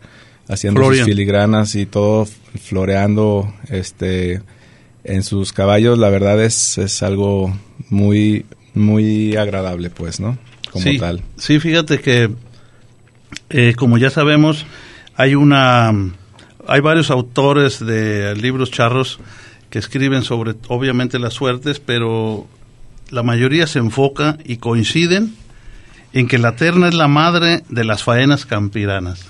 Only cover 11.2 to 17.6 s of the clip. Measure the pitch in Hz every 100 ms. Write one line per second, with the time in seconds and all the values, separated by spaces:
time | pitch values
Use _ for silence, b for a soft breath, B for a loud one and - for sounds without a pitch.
11.2 | - - - 147 165 165 160 143 131 123
12.2 | 113 - - b b b b _ _ _
13.2 | _ - - - 120 120 127 117 131 156
14.2 | 147 151 156 151 - B B B B -
15.2 | 135 143 143 139 131 120 113 104 95 90
16.2 | b b b _ - 139 151 165 151 127
17.2 | 123 - 139 143